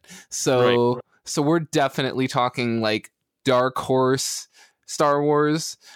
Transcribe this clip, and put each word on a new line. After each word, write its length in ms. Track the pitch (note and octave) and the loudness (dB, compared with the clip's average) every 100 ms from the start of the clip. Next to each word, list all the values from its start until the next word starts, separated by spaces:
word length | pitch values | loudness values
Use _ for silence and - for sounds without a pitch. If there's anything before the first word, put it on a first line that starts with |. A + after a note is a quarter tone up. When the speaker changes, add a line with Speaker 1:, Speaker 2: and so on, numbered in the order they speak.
| - - - | -14 -20 -12
Speaker 1:
So, 680 | - D3+ B2+ B2 A#2+ A#2+ | -6 0 2 4 4 2
Speaker 2:
Right. 80 | B2 - _ | 0 -6 _
Speaker 1:
so 160 | - - | -8 -2
we're 200 | C#3+ E3+ | 0 0
definitely 680 | D#3 D#3 C3+ - C3+ B2+ C3 | 0 0 0 -2 -4 -2 -2
talking, 540 | C3+ B2 C3 A#2+ A2+ | 0 -2 -2 -4 -2
like, 320 | A2 G#2+ - _ _ _ | 0 -2 -6 _ _ _
Dark 340 | - B2 B2+ - | 0 2 2 -2
Horse 720 | - C3 C3 C3+ - - - _ - _ - | -2 2 2 0 -2 -8 -14 _ -20 _ -14
Star 360 | - D3+ C#3+ | -2 2 2
Wars, 540 | D3 D3 D3+ D#3+ - - - | 2 2 2 0 -4 -14 -20